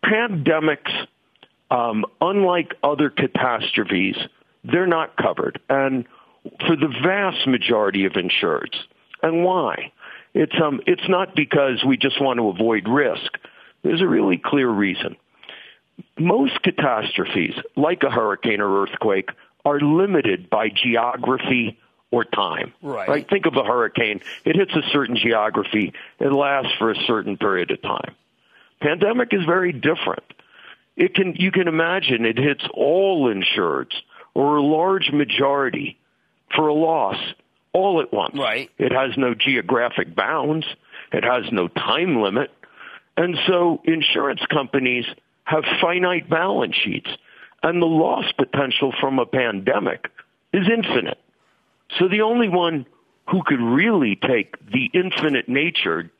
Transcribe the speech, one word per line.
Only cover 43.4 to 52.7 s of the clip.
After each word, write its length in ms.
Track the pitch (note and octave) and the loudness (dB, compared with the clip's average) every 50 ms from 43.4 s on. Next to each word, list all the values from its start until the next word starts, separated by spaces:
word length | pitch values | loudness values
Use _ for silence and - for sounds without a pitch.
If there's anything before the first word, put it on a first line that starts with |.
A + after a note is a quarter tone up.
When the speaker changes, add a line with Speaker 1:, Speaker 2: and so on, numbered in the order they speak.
| - - | 0 2
Speaker 1:
so 340 | F#3 F3 F3 E3+ E3 - - | 2 4 4 2 2 0 0
insurance 560 | - E3 E3 C#3+ - - - - C#3 E3+ F#3 - - | 0 0 2 2 0 0 0 0 -2 -2 -4 -4 -2
companies 540 | - D3+ C3+ A#2+ - C#3 C3 B2+ B2 B2 A#2 - - _ _ _ _ _ _ | 0 -2 -2 0 -2 0 0 0 0 -2 -4 -6 -10 _ _ _ _ _ _
have 180 | - D3+ D#3 D3+ - - - | -2 -2 0 0 0 -2 0
finite 480 | - E3+ F3 F3+ F3+ F3+ F3+ E3+ - - | 0 0 0 0 0 0 0 -2 -2 -2
balance 460 | - D#3+ E3+ F#3+ G3+ - B2 F#2+ - | -2 0 0 0 0 0 -2 -2 -2
sheets, 340 | - - - - - - - - - _ - - - - - _ _ - | -2 -2 -2 -4 -6 -8 -10 -12 -12 _ -20 -20 -20 -20 -20 _ _ -2
and 180 | D#3 E3+ F3 | 0 2 2
the 40 | E3+ | 2
loss 400 | E3 E3 D#3 D#3+ - - - - - - - | 4 4 4 4 2 0 0 -2 -4 -2 -2
potential 560 | C#3 - - C#3+ C#3+ C3 A#2 - - C3+ A#2 - | -2 0 0 -2 0 0 0 0 0 0 0 0
from 180 | - C3+ C3+ C3 | -2 0 2 0
a 80 | A#2+ | 0
pandemic 840 | - - C3+ B2+ A#2 G#2+ G2 F#2+ A2 C#3 G3+ G3 - - - - - _ - - _ _ _ _ _ | 0 0 0 0 0 -2 -2 0 0 0 0 0 -2 -4 -4 -8 -14 _ -14 -20 _ _ _ _ _
is 160 | - F#3+ F#3 F#3 | -2 2 2 4
infinite. 500 | A#3 A#3 G3+ - - B2+ G2+ - - _ _ _ _ _ _ _ _ _ _ _ _ _ _ _ - - | 2 2 0 0 -2 -2 -2 -2 -8 _ _ _ _ _ _ _ _ _ _ _ _ _ _ _ 0 2
So 120 | F3+ F#3+ | 2 2
the 120 | F#3 G#3+ | 4 2
only 280 | G#3+ A3 A#3 A#3+ A#3+ G#3 | 2 2 4 2 2 2
one 360 | F3 F3+ F3 E3+ | 2 2 2 2